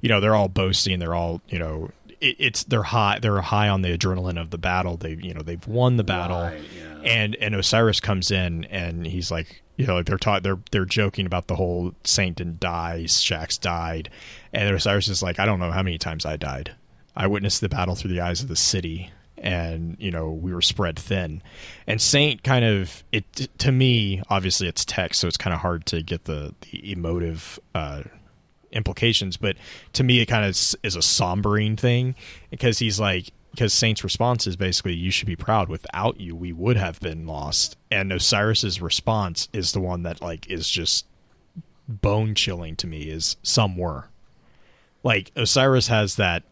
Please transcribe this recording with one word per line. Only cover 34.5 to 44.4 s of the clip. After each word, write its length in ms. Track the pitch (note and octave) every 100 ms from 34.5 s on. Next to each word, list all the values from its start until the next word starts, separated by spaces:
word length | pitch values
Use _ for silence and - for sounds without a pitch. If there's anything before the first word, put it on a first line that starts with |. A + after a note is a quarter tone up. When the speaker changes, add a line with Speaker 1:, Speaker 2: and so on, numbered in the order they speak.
| F2+
Speaker 1:
basically, 380 | F#2+ F2 F#2+
"You 160 | E2+ F2
should 160 | - G2+
be 100 | E2+
proud. 340 | - A2 E2
Without 500 | D#2 - E2+ G#2+ -
you, 160 | F2+ E2
we 180 | F2
would 240 | E2+ G2 A#2
have 220 | F#2 D#2+
been 260 | F2+ D#2+ E2
lost." 520 | D2+ D2 D2 - - _
And 220 | G#2 G2
Osiris's 640 | F#2 - G#2 G#2 A2 G#2+ F2+
response 720 | F2 - - A2 F#2+ E2 -
is 180 | G#2+ F2+
the 80 | G#2
one 240 | F#2 F2
that, 180 | E2+ E2+
like, 260 | E2+ E2 -
is 180 | F2+ E2
just 380 | - E2 - - _ _ _ _ F3+ - _ -
bone 480 | G#2+ G2+ G#2 A2 G2+
chilling 400 | - F2+ E2 E2
to 80 | F2
me, 220 | D#2 D2+
is, 280 | D#2+ - -
"Some 340 | - - G#2+ F2+
were." 320 | F2 C#2+ - - - _